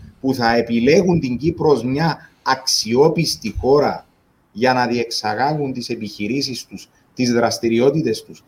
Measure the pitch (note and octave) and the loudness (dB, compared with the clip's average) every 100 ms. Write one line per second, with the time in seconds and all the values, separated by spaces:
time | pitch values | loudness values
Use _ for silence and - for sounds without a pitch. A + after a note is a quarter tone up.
0 | - - C3 B2+ A#2 A#2 A2+ A#2 B2 F3 | -20 -6 -4 0 2 2 2 2 4 4
1 | F#3 E3+ B2+ A#2+ D#3 E3 D#3 C3 A#2+ C#3 | 4 0 0 -2 -2 0 2 2 0 -2
2 | D#3+ C#3 - _ - C3 - - A2 A#2+ | -2 -2 -10 _ -4 -2 -2 -2 0 4
3 | D#3+ - - - G#2+ - A#2+ C#3+ A#2+ - | 4 2 -2 -4 -8 -4 2 2 2 -4
4 | - _ _ _ _ G2+ B2+ B2+ A#2+ A#2+ | -12 _ _ _ _ -2 2 2 0 -2
5 | A#2 - G#2+ G#2+ C#3 D#3 C#3 B2+ A#2 A2+ | -4 -4 -4 -2 -2 -2 -4 -6 -8 -8
6 | G#2 - G#2 C3+ C3 A#2 - G2 - _ | -8 -8 -4 -4 -4 -8 -12 -18 -18 _
7 | _ - B2 A#2 A2+ - A#2 A2+ C3+ D#3+ | _ -4 0 2 0 0 0 2 2 2
8 | A#2+ A2 - E2+ | -2 -4 -8 -20